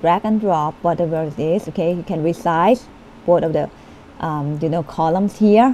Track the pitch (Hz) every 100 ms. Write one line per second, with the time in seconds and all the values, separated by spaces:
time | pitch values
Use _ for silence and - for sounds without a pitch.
0 | 165 180 214 220 208 165 151 156 170 165
1 | 170 160 160 143 151 185 165 156 165 180
2 | 165 165 156 165 175 165 185 233 - -
3 | - - - 170 165 156 - - - -
4 | - - 165 151 143 151 160 165 147 -
5 | 160 175 202 - 214 208 254